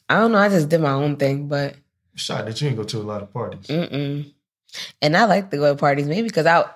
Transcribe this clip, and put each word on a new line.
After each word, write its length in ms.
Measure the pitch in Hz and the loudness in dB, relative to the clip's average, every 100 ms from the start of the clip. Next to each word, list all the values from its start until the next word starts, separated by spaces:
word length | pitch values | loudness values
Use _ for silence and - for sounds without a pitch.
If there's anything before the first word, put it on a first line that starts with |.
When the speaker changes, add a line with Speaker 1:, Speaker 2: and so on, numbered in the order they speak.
| - | -2
Speaker 1:
I 60 | 175 | 2
don't 140 | 233 | 4
know, 60 | 208 | 4
I 120 | 202 | 4
just 180 | 190 147 | 2 2
did 140 | 165 | 2
my 100 | 147 | 2
own 240 | 139 147 143 | 0 0 0
thing, 320 | 139 139 143 | 0 -2 -4
but 260 | 143 139 - _ _ _ - | -4 -4 -8 _ _ _ -12
Speaker 2:
Shocked 280 | - 135 | -8 -6
that 160 | 107 110 | -8 -4
you 80 | 147 | -4
didn't 80 | 113 | -2
go 20 | |
to 140 | 104 113 | -4 -6
a 40 | |
lot 200 | 107 104 | -6 -8
of 100 | 101 | -10
parties. 360 | 127 107 98 - | -10 -10 -10 -6
Speaker 1:
Mm-mm. 640 | 156 170 135 143 147 143 _ _ _ _ - - - | -4 -4 -4 -6 -6 -10 _ _ _ _ -16 -16 -4
And 120 | 151 180 | 0 4
I 100 | 226 | 4
like 240 | 185 190 | 2 0
to 80 | 143 | 0
go 140 | 147 | 2
to 60 | 143 | 2
parties, 280 | 147 143 143 | 2 0 -2
maybe 240 | 180 226 | -4 -2
'cause 160 | 165 160 | 0 4
I, 180 | 170 - | 4 2